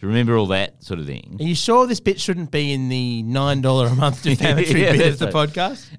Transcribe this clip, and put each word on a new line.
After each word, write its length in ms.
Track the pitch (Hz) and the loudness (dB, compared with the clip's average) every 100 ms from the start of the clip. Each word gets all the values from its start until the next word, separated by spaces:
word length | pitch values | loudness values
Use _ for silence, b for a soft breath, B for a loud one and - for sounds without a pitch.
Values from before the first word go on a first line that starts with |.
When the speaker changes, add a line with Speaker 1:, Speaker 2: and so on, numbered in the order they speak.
Speaker 1:
Do 60 | 98 | -2
you 20 | |
remember 280 | 117 117 117 | 0 2 2
all 100 | 98 | 2
that 340 | 95 98 - | 0 -2 -8
sort 160 | - 87 | -10 -10
of 80 | 71 | -8
thing? 300 | 62 50 104 | -12 -12 -8
Speaker 2:
Are 60 | |
you 100 | 160 | -4
sure 320 | 170 - 240 247 | -2 2 2 2
this 140 | 233 | 0
bit 180 | - 196 | -2 -2
shouldn't 300 | - 175 156 | -2 -4 -4
be 220 | 147 147 | -2 -2
in 160 | 139 127 | -2 -2
the 340 | 127 123 117 | -2 -4 -4
nine 380 | 113 131 139 139 | -4 -2 0 0
dollar 260 | 131 131 120 | 2 2 2
a 80 | |
month 280 | 127 143 131 | 2 0 0
Speaker 1:
<laughs> 20 | |
Speaker 2:
defamatory 580 | 151 139 165 151 170 160 | 0 2 2 2 2 2
Speaker 1:
Yeah, 80 | 185 | 4
Speaker 2:
bit 60 | - | 4
Speaker 1:
that's 220 | 156 139 | 4 2
Speaker 2:
of 100 | 160 | -2
the 80 | 165 | 0
Speaker 1:
right. 100 | 147 | -2
Speaker 2:
podcast? 360 | 170 185 277 - | -2 -4 -6 -16